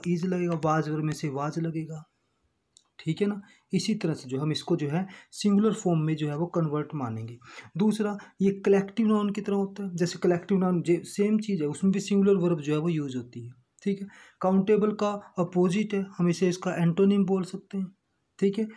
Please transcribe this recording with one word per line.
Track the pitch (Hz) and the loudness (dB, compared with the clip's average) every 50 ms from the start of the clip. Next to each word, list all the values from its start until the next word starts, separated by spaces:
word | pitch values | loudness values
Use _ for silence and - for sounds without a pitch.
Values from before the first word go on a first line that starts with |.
| - 170 | 0 -2
is | 180 165 180 | -2 0 0
लगेगा, | 185 180 180 175 175 170 156 | -2 0 0 0 -2 -2 0
was | 156 156 156 160 147 | 0 2 2 2 0
verb | 151 156 156 151 | 0 -2 -2 -2
में | 156 147 | -2 -4
से | - - 147 | -4 -4 -4
was | 131 139 143 156 156 | -4 -4 -4 -4 -2
लगेगा, | 170 165 165 156 160 156 151 160 156 160 _ _ _ _ _ _ _ _ _ _ _ _ _ _ _ _ _ _ - | -2 -4 -4 -4 -6 -8 -8 -10 -14 -14 _ _ _ _ _ _ _ _ _ _ _ _ _ _ _ _ _ _ -8
ठीक | - 160 165 - | -4 -4 -2 0
है | 202 | 0
ना। | 202 208 202 - - _ _ _ _ - | -2 -2 -6 -10 -18 _ _ _ _ -2
इसी | 180 - 220 214 | -2 0 0 -2
तरह | 214 - 165 147 | 0 0 -2 -2
से | - - 123 | -4 -6 -6
जो | 131 131 | -4 -2
हम | 151 156 | -2 -2
इसको | 147 - - - 170 | -2 -4 -2 -2 -2
जो | 151 151 139 | 0 0 -2
है | 147 180 190 - - - - _ | -2 -2 -4 -6 -10 -20 -20 _
सिंगुलर | - - - 208 202 202 214 220 202 | -10 -2 0 2 4 4 4 2 0
फॉर्म | 214 - 180 170 156 | 0 0 0 2 2
में | 156 156 156 | 2 0 0
जो | 147 156 147 | -2 -2 -4
है | 143 | -2
वो | 151 170 | -4 -4
कन्वर्ट | 165 - 170 160 147 147 151 147 - 156 | -2 0 -2 0 0 0 -2 -4 -4 -6
मानेंगे। | 147 127 117 110 110 110 113 117 - - - - - - - _ | -6 -4 -4 -6 -8 -8 -12 -14 -16 -20 -20 -20 -20 -20 -10 _
दूसरा, | 160 208 214 208 220 208 208 202 202 - - _ _ | 0 2 2 2 2 -2 -4 -4 -8 -12 -18 _ _
ये | 190 196 196 - - | 2 2 2 2 4
कलेक्टिव | 214 196 196 196 196 - - 226 | 4 4 4 4 0 -2 0 2
नाउन | 214 214 208 208 202 | 4 4 2 2 0
की | 202 214 | -2 -4
तरह | 196 202 202 | -4 -2 -2
होता | 202 196 196 196 - 202 | -2 -2 -2 -6 -8 -10
है, | 190 175 | -8 -2
जैसे | 165 175 170 - - | -2 -2 -2 -2 0
कलेक्टिव | - 180 175 170 - - 202 | 2 2 2 0 0 0 0
नाउन | 180 185 180 180 170 | 2 2 2 0 0
जे-, | 139 160 175 165 - | 2 0 0 0 -2
सेम | - - - 202 214 220 214 | -6 -2 -2 0 2 2 0
चीज़ | 214 202 196 160 147 | 0 -2 -2 -2 -2
है, | 147 | -4
उसमें | 147 - 190 196 196 | -2 0 2 2 2
भी | 202 | 2
सिंगुलर | - - 202 196 196 202 196 | 0 0 2 4 4 4 4
वर्ब | 185 170 175 170 151 | 4 4 2 0 0
जो | 139 147 151 | 0 -2 0
है | 151 | 0
वो | 156 175 | 0 0
यूज़ | 165 151 143 135 123 | -2 -2 -4 -4 -6
होती | 123 120 120 - 120 117 | -8 -8 -8 -14 -14 -14
है, | 120 - _ _ _ _ _ - | -14 -18 _ _ _ _ _ -4
ठीक | 202 196 196 | -4 -4 -4
है। | 196 - - - - - _ _ | -6 -12 -14 -20 -20 -20 _ _
काउंटेबल | - 185 190 196 190 214 214 202 208 214 | 0 2 4 4 4 4 4 4 4 0
का | 208 - 208 208 202 202 - - _ 185 | 0 0 -2 -2 -2 -4 -10 -8 _ -4
अपोजिट | 175 175 - 180 180 185 175 214 214 214 208 | -2 0 2 2 2 4 2 0 0 0 -2
है, | 196 190 196 - | -4 -4 -4 -2
हम | - 175 175 | 0 0 0
इसे | 165 - 190 180 | 2 2 0 0
इसका | 175 - - 185 - | 0 -2 -4 -4 0
एंटोनिम | 170 170 170 165 196 196 196 202 202 196 | 2 2 2 4 4 4 4 6 4 2
बोल | 175 190 190 175 | 2 0 -2 -2
सकते | - - 196 - _ - | -6 -10 -12 -12 _ -8
हैं, | 196 190 180 - _ _ _ _ _ _ _ _ - | -8 -8 -8 -10 _ _ _ _ _ _ _ _ 0
ठीक | 190 202 196 226 | 0 2 2 0
है। | 220 214 - | -4 -4 -6